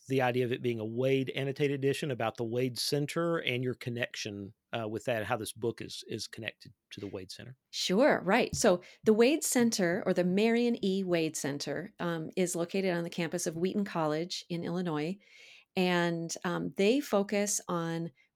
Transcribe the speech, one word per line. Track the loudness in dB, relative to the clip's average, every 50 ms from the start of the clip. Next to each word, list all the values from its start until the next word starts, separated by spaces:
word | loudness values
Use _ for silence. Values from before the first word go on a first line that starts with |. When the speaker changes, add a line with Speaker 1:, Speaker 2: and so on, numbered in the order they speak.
| _
Speaker 1:
the | -2 0 2 2
idea | 2 2 2 2
of | 0 0
it | -2 -2
being | -2 -2 -2
a | -4
Wade | -4 -2 0 2 4 4 2 2 0
annotated | -2 -4 -2 -2 -2 0 0 0 0
edition, | 2 2 0 0 0 -2 -4
about | -2 -2 -2 -2 -2
the | -2 -4
Wade | -2 -2 0 0 -2 -2 -4
Center | -2 0 0 0 0 0 0 0 0 0 0 -2
and | -2 -2 -4 -2 -2
your | -2 -4
connection, | -4 -6 -6 -4 -4 -4 -6 -6 -6 -8 -8 -8 -8 -10 -12 -14 _ _ _ -8
uh, | -6 -6
with | -6 -6 -4 -2
that, | -2 -2 -2 -2
how | -2 -4
this | -4 -4 -6 -8
book | -4 -4 -4 -4 -4
is, | -8 -12 -12 -12 -12
is | -10 -8 -8 -10
connected | -10 -12 -12 -10 -10 -10 _ -14 -20 -20 _ _ _
to | -14 -12
the | -10 -8
Wade | -8 -10 -12 -12 -16
Center. | -16 -16 -18 -20 _ _ _
Speaker 2:
Sure, | -8 -4 -2 0 2 4 4 4 4 2 2
right. | 2 2 2 2 0 0
So | 2 4 4 4 4 0 -6 -20 -2 2
the | 4 6
Wade | 6 6 6 4 2 0
Center, | 0 2 4 4 4 2 2 2 2 0 0 0
or | 0 2
the | 2 2
Marion | 2 4 4 4 4 4 4 4 2 2 0 0
E. | 0 0 0 0
Wade | 2 2 2 2 0 -2
Center, | -2 -4 -4 -4 -4 -4 -4 -4 -6 -6 -8 -8 -6
um, | -4 -4 -2 -4 -6 -4 -2
is | 0 0 0 0
located | -2 -2 -2 -2 0 0 0 0
on | 0 -2
the | -4
campus | -4 -4 -4 -2 -2 -2 -4
of | -4 -2
Wheaton | 0 0 0 0 0 -2
College | -2 0 0 2 2 2 0 -2 -4 -6 -10 -8 -6
in | -6 -4 -4
Illinois. | -4 -2 -2 -2 -2 -2 -2 -2 -2 -4 -6 _ _ -20 -20 -20 -20 -20 -20 -20 _ 0
And, | 2 4 4 4 4 4 2 2 0 -2 -4 -6 -4 -4
um, | -2 -2 -2 -2 -2 0
they | 2 4 4 4 4
focus | 2 2 2 0 2 2 0 0 0 0 -2 -4 -2
on | -2 -2 -2 -2 -2 -2 -4 -4 -6 -10 _ _ _ _